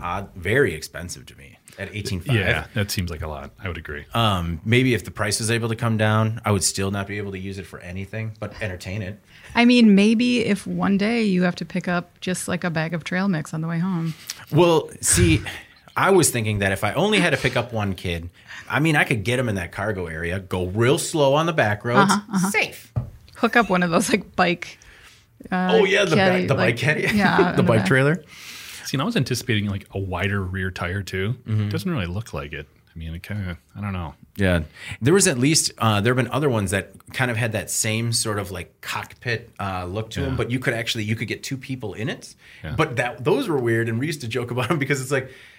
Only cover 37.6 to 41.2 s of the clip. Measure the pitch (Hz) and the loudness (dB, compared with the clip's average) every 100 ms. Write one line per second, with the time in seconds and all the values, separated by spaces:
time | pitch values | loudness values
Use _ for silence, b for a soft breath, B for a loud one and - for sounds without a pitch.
37.6 | - - 113 110 117 110 113 104 95 90 | -4 -2 0 0 0 -2 -2 -2 -4 -8
38.6 | 85 _ - 113 104 - 123 110 - - | -10 _ -10 -8 -10 -10 -6 -6 -6 -8
39.6 | 98 92 90 104 110 - 135 131 120 131 | -6 -4 -4 -6 -6 -4 -2 -2 -2 -2
40.6 | 135 113 117 113 107 110 | -2 -2 -4 -4 -2 -2